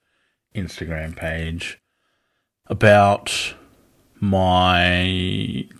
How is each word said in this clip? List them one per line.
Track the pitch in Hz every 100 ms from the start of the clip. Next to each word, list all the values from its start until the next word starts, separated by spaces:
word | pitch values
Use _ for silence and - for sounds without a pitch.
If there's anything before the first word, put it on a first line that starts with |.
| _ _ _ _ _
Instagram | 107 87 - 82 80 80 82
page, | 82 80 82 85 - - _ _ _ _ _ _ _ _ _
about | 98 107 104 101 101 - - - - - _ _ _ _ _
my | 104 95 92 92 90 90 90 90 92 92 90 101 101 - - -